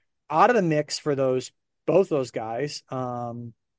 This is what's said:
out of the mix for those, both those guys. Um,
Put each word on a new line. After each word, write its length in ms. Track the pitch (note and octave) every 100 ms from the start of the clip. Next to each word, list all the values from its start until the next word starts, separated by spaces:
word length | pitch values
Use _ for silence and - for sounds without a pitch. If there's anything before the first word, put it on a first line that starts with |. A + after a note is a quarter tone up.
| _ _ _
out 220 | D3+ G#3
of 40 | A#3+
the 60 |
mix 380 | E3+ D3+ D3 -
for 160 | D3+ C#3
those, 360 | C3 B2+ B2+ _ _ _ -
both 220 | E3 F#3+
those 200 | D3+ A#2+
guys. 540 | B2+ A2 A#2 D3 - _
Um, 640 | C3 B2+ A#2+ A#2+ A#2 A#2 - _